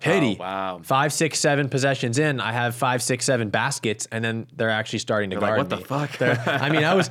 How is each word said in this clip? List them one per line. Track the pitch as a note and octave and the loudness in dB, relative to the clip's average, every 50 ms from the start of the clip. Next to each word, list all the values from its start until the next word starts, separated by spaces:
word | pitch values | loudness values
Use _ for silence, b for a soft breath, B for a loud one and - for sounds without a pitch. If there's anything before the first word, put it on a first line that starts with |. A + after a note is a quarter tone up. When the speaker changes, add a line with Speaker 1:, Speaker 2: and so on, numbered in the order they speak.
Speaker 1:
pity. | - D3 F3 G3 D3+ A#2 G2 - | 0 2 2 4 4 2 0 -2
Speaker 2:
Oh, | |
wow. | F2+ F#2 F#2+ F#2+ F#2+ F#2+ F2+ F2 | -4 -6 -4 -4 -4 -4 -6 -6
Speaker 1:
Five, | E2 - C3+ C3+ C#3 D3+ | -2 0 2 2 2 2
six, | C#3+ - D#3+ D3+ - - | 0 0 0 0 0 0
seven | - D3+ C#3+ C#3 D3 C3 | 2 2 2 2 0 0
possessions | C#3+ C3+ B2+ C#3 C3+ - - A#2+ A#2 C#3 | 0 0 2 2 0 0 -2 -2 0 2
in, | D#3 D3+ C#3 B2 | 2 2 0 0
I | G2 A2 | -2 -2
have | A2+ B2 A#2+ A#2+ A#2 | -2 -2 -2 -2 -2
five, | - C#3 B2+ B2+ B2 | 0 0 0 0 0
six, | - - C3 A#2 - | 0 0 -2 0 2
seven | - C3+ A#2 A2+ G#2 | 2 2 2 0 0
baskets, | - A2 A#2 C#3 C3 - - A2+ G#2 - - - | 0 0 0 0 -2 -2 -2 -2 -2 -2 -6 -6
and | - A2+ A2+ | -6 -4 -2
then | A2+ A2+ A2+ A2 - - | -2 -4 -4 -6 -8 -6
they're | - A#2 A2+ | -2 0 0
actually | A2 G#2+ A2 - - G#2 | 0 0 -2 -2 -4 -4
starting | - - A#2 G#2 G#2 G2 | -2 0 0 0 0 -2
to | F#2+ | -2
Speaker 2:
They're | G2+ | 0
like, | G2+ G2+ A2 | 0 2 2
Speaker 1:
guard | A2 | 2
Speaker 2:
"What | C#3+ F2+ | 0 0
the | G#2+ | -4
Speaker 1:
me. | F#2+ F2+ | -6 -4
Speaker 2:
fuck?" | - C3 C#3+ D3 C#3 - - | -4 -4 -4 -4 -4 -2 0
Speaker 1:
They're, | C3 B2 B2 A#2+ A#2+ | 2 2 2 0 0
I | F3+ D3 C3+ - C#3+ | -2 0 0 0 2
mean, | D#3+ D3+ D3+ | 2 2 4
I | D#3+ F#3 | 4 4
was, | F#3+ E3 - | 2 2 0